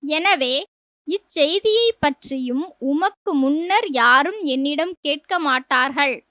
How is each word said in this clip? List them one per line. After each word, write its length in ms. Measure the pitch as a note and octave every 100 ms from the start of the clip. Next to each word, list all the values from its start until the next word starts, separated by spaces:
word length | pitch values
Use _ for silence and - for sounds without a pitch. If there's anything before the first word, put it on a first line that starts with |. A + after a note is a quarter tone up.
எனவே 520 | C#4+ D4+ F4+ F4+ B3+ C4 G4 _ _ _ -
இச்செய்தியை 800 | F#4+ _ - D4 F#4 A4 G#4+ A#4 A4+
பற்றியும் 640 | D4 C4+ - C4+ B3+ B3 F4+ -
உமக்கு 480 | C4 C#4+ F#4 F#4+ -
முன்னர் 540 | D4+ C4+ D4+ F4 G4+ A4+
யாரும் 460 | B3+ A#3 B3+ D4 G#4+ E4
என்னிடம் 480 | C4 C#4 D4 E4+ F4+
கேட்க 380 | D4 D4 _ F4+
மாட்டார்கள் 760 | D4+ B3+ C4 B3+ C4 C4 C#4+ A#3 _